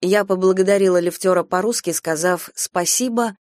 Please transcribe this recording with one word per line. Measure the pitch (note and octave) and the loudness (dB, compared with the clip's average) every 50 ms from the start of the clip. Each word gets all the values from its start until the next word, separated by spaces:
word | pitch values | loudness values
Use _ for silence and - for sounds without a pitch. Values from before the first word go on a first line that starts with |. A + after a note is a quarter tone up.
Я | - F3+ G3 G#3 G3+ | -2 0 0 0 2
поблагодарила | G3 F#3+ F#3 F#3 F#3+ F#3+ F#3 F#3+ F#3+ G3+ G3 G3 F#3 F3+ F3 | 0 0 2 2 2 2 2 2 2 2 4 4 4 2 2
лифтера | E3+ F3 E3 - - F#3 F#3 F3 | 0 0 -4 0 0 2 2 2
по-русски, | E3+ - F#3 F#3 F#3+ A3+ A#3 - - F3 | 0 0 -2 -2 0 -2 -4 -4 -4 -6
сказав | D#3+ - - E3+ D#3+ D3+ E3+ F3+ F3+ E3+ - - - | -6 -4 -4 -4 -2 0 0 0 -2 -2 -6 -10 -10
«спасибо», | - - - - F#3 F3 - - - B3 B3+ A3+ A#3 A#3 A3+ G3 - | -10 -10 -6 -4 -4 -2 -2 -2 -2 -2 -2 -2 -2 -2 -2 -6 -10